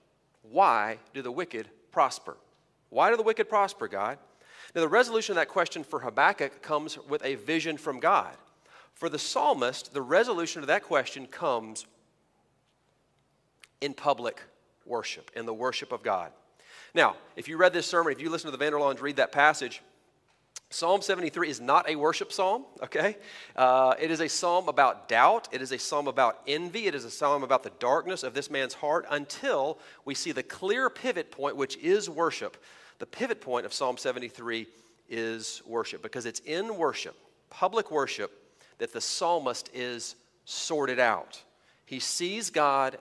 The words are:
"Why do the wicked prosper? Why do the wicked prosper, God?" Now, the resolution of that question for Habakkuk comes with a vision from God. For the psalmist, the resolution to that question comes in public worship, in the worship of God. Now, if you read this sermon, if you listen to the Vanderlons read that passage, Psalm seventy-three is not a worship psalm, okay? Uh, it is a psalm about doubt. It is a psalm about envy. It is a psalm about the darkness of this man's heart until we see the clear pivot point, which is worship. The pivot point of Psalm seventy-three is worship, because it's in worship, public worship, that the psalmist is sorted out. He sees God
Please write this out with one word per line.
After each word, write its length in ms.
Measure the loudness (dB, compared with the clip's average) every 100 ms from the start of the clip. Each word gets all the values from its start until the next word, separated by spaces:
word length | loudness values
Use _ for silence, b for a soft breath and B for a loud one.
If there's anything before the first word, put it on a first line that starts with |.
| _ _ _ _
"Why 560 | -2 4 6 6 2 -4 -10
do 80 | -10
the 100 | -6
wicked 380 | -6 -6 -8 -10 -16 _
prosper? 440 | 2 2 2 -12 -16 _ _ _ _ _
Why 220 | 2 4
do 60 | 4
the 60 |
wicked 240 | 2 2 0
prosper, 400 | 2 0 -2 -8
God?" 300 | -4 -4 -6 _ _ B B B 0
Now, 60 |
the 80 | 4
resolution 440 | 4 4 2 0
of 20 | 0
that 100 | 0
question 380 | 0 0 -2 -8
for 140 | -6
Habakkuk 600 | -4 4 4 4 -4 -6
comes 360 | -4 -4 -4 -10 -6
with 160 | -4
a 120 | -4 -4
vision 420 | -2 -2 -2 -4
from 240 | -6 0
God. 340 | 4 4 2 -8 _ _ B B B
For 160 | _ -6
the 100 | -6
psalmist, 760 | -4 0 2 2 0 -2 -8
the 80 | -8
resolution 600 | 2 2 4 0 -4 -4
to 60 | 0
that 160 | 0
question 440 | 2 0 0 -8 -14
comes 580 | -4 -2 -2 -4 -12 -16 _ _ _ _ _ _ _ _ _ _ _ _ _ _ _ _ _ -20 _
in 140 | -8
public 480 | -2 0 0 -2 -8 -16 _ _ _ -6
worship, 440 | -6 -6 -10 -12 -10
in 100 | -8
the 80 |
worship 380 | -4 -4 -4 -6
of 100 | -6
God. 300 | -2 -2 -4 -14 _ _ B B B 2
Now, 200 | 4 2 -10 -14
if 120 | -10
you 100 | 4
read 160 | 4
this 120 | 4 0
sermon, 260 | 2 2
if 80 | 0
you 120 | -4
listen 180 | -6 -6
to 80 | -2
the 80 | 0
Vanderlons 340 | 2 0 0
read 180 | -2 2
that 140 | 2
passage, 520 | 6 6 6 -2 -10 -18 _ _ _ _ _ _ -20 -12
Psalm 320 | -2 2 2
seventy-three 440 | 2 0 -2 -2 -2
is 140 | -2
not 260 | 4 4 4
a 80 | 2
worship 380 | 2 0 -4
psalm, 320 | 0 2 0 -4 -12
okay? 340 | -4 0 0 -2 B B B 2
Uh, 380 | 6 6 6 4
it 100 | 0
is 100 | -2
a 80 | -2
psalm 400 | 0 0 2 2
about 400 | 4 4 4 0
doubt. 400 | 6 6 6 -2
It 100 | -8
is 100 | -6
a 80 | -6
psalm 280 | -4 -4 -2
about 340 | 2 2 2 -4
envy. 400 | -4 -4 -4 -4
It 80 | -4
is 100 | -8
a 60 |
psalm 320 | -2 0 0
about 180 | 2 0
the 100 | 0 -4
darkness 460 | 0 2 0 -6
of 100 | -6
this 160 | -6 -4
man's 240 | -4 -4
heart 320 | -4 -2 -2 -2
until 640 | -6 -6 -8 -2 0 0 -4 B B -10
we 100 | -6
see 160 | -6
the 120 | -6
clear 460 | -8 -8 -2 0 0
pivot 420 | -2 -4 -4 -8
point, 240 | -6 -6 -4
which 220 | -4 -4
is 320 | 0 0 0
worship. 480 | -2 -2 -2 -8 -12 B B B _
The 80 | -16
pivot 360 | -6 -4 -4
point 260 | -4 -4 -4
of 60 |
Psalm 220 | -4 -4 -2
seventy-three 720 | -4 -6 -10 -12 -6 -6 -6 b b b _
is 540 | -6 -4 -6 -8 -12 -6
worship, 340 | -4 -4 -8
because 240 | -10 -8 -8
it's 140 | -10
in 360 | -8 -6 -6 -2
worship, 380 | -2 -2 -10 -14 _ _ _
public 400 | -2 0 0 0
worship, 400 | -2 -2 -4 -8 -10 _ b b _
that 120 | -8
the 80 | -6
psalmist 680 | -6 -2 0 0 -2 -4 -8
is 420 | -8 -8 -6 -10 -14 _ _ -12
sorted 540 | -8 -4 -2 0 4
out. 420 | 4 4 -4 -18 -20 b b b _
He 140 | -8
sees 520 | -6 -4 -4 -4 -2
God 460 | 2 4 4 2 -2